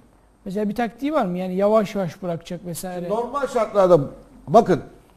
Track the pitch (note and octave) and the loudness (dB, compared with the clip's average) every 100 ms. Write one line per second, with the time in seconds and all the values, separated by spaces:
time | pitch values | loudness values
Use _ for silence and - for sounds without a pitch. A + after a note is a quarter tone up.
0 | _ _ _ _ G3+ F#3+ G#3 G#3 A#3 - | _ _ _ _ -8 -4 -4 -4 -6 -4
1 | C#4 D#4 G3 F3+ F#3 F#3 G3+ A3 G#3 G3+ | -4 -2 -2 -4 -4 0 2 2 0 -4
2 | F3 - F3+ E3 - F3 F3 E3 F#3 F3+ | -6 -6 -8 -8 -10 -14 -12 -12 -10 -8
3 | F3+ G#3+ A#3+ C#4 B3+ A#3+ G#3+ G3+ F#3 E3 | -4 -4 -2 -4 -2 -2 0 4 6 6
4 | B2+ - - - - G3 G3+ D3+ - - | 4 -10 -20 -20 4 4 4 0 -2 -20
5 | _ | _